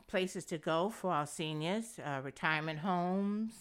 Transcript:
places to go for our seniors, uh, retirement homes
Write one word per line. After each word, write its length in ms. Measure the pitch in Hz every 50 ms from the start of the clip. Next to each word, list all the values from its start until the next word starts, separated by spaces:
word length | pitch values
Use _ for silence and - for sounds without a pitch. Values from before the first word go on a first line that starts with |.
| -
places 400 | - - 190 185 180 - 165 160
to 140 | - 175 151
go 300 | - 170 160 165 185 214
for 220 | 226 - - 180
our 140 | 156 147 147
seniors, 720 | 147 - - 160 156 156 151 156 170 196 226 226 - - - 127
uh, 160 | 147 139 135
retirement 580 | 135 135 - - - 160 156 156 156 160 156 156
homes 760 | 160 202 180 175 175 180 185 196 202 202 208 214 220 220 226 -